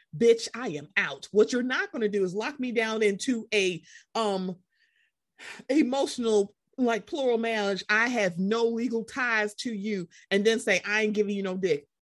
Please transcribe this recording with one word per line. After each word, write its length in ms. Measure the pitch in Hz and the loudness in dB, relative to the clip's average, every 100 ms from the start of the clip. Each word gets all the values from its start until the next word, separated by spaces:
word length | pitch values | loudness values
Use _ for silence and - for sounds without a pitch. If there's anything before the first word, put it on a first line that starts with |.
| _ 151 | _ 2
"Bitch, 320 | 233 226 - | 4 4 2
I 160 | 226 247 | -8 -8
am 180 | 147 147 202 | -8 -4 -2
out. 320 | 170 139 - | -2 -4 -2
What 200 | 202 220 | 2 4
you're 120 | 247 | 2
not 280 | 254 285 403 | -2 -2 -4
gonna 160 | 277 214 | -2 -2
do 160 | 202 | 0
is 100 | 185 196 | -2 -2
lock 220 | 247 294 | -6 -6
me 120 | 254 | -4
down 300 | 233 220 220 | -2 -2 2
into 440 | 214 196 - 233 214 | 0 0 -2 -2 0
a, 280 | 214 185 165 - - _ | 0 0 -2 -10 -20 _
um, 420 | 220 214 190 185 180 _ _ _ _ _ _ _ _ - - - | -2 -2 -2 -4 -8 _ _ _ _ _ _ _ _ -20 -12 -2
emotional, 840 | 285 247 277 311 - 226 208 202 _ _ - | 2 2 2 -2 -2 2 2 2 _ _ -2
like, 280 | 240 226 - | 0 0 -4
plural 300 | 320 262 233 | -4 0 0
marriage. 460 | 226 220 202 190 190 | 0 -2 -2 -2 0
I 180 | 214 233 | 2 2
have 280 | 240 190 170 | 2 0 0
no 280 | 196 226 233 | -2 2 0
legal 380 | 233 240 226 | 0 -2 -2
ties 500 | 226 269 247 220 208 - | -4 -4 -2 0 -2 -4
to 180 | 247 | -8
you," 340 | 214 208 202 170 - - | -6 -4 -4 -6 -12 -2
and 140 | 196 214 | 2 4
then 140 | 226 | 2
say, 220 | 233 180 202 | 2 0 2
"I 160 | 214 | 0
ain't 100 | 214 | 0
giving 220 | 208 202 202 | 2 0 -2
you 80 | |
no 140 | 190 190 | -4 -2
dick. 300 | 185 214 - _ | 0 0 -4 _